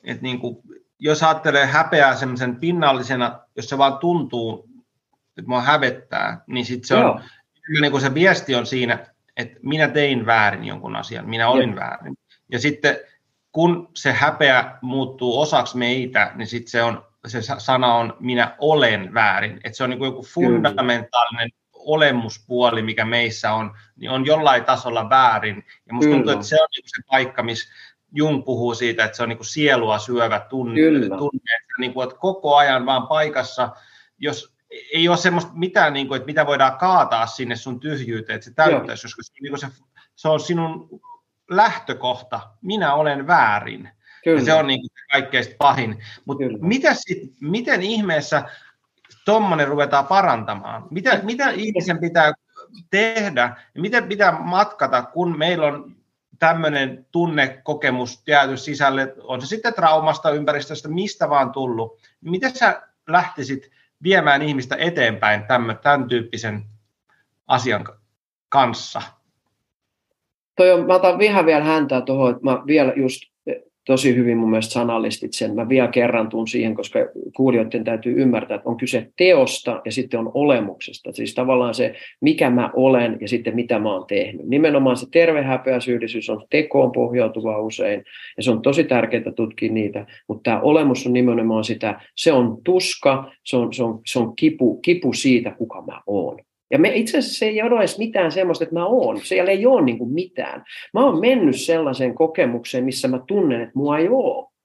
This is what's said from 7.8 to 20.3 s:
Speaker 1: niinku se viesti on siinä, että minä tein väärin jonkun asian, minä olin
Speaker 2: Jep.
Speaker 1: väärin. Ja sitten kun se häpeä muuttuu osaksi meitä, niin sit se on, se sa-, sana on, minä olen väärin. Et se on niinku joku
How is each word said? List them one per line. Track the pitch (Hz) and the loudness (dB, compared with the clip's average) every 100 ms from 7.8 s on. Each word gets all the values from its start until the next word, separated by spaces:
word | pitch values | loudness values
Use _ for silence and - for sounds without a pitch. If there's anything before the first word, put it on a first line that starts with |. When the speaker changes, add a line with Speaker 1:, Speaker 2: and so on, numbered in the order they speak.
Speaker 1:
niinku | 147 143 | 0 0
se | 135 | 0
viesti | 131 185 170 - 127 | 4 4 4 0 -2
on | 117 | -2
siinä, | 131 120 113 - _ _ - | -4 -2 -4 -6 _ _ -12
että | 117 - | -12 -10
minä | 131 151 147 | -6 0 2
tein | 151 143 127 113 | 2 2 0 2
väärin | 113 104 101 - | 4 4 0 -10
jonkun | 104 - 55 | -10 -10 -10
asian, | 110 117 - | -10 -12 -8
minä | 113 117 | -2 2
olin | 131 120 | 2 0
Speaker 2:
Jep. | 95 | -4
Speaker 1:
väärin. | - - 147 135 _ _ _ | -8 -10 -14 -18 _ _ _
Ja | 120 | -4
sitten | 147 147 143 - - _ _ _ _ | -4 0 -2 -2 -10 _ _ _ _
kun | 156 170 170 - | 0 2 2 -6
se | - 143 | -4 -2
häpeä | 117 147 156 143 127 - - | 0 0 2 4 4 0 -10
muuttuu | 127 135 127 - 123 120 | -6 -4 -4 -4 -2 0
osaksi | 151 147 117 127 | 2 0 0 -4
meitä, | 120 127 123 123 101 - | -2 -2 -2 0 -2 -4
niin | 107 | -10
sit | 117 117 | -10 -4
se | 120 | -2
on, | 117 113 _ _ 117 | -2 -4 _ _ -10
se | 120 | -10
sa-, | - 117 | -8 -8
sana | 110 127 123 117 | -2 2 4 2
on, | 113 - | 0 -6
minä | 123 123 120 - | -4 0 0 0
olen | 147 156 120 104 95 | 2 4 4 0 -2
väärin. | 113 107 98 107 107 | 0 2 2 -2 -8
Et | 113 - | -14 -6
se | |
on | 127 | -6
niinku | 123 135 | -4 -6
joku | 127 - | -8 -10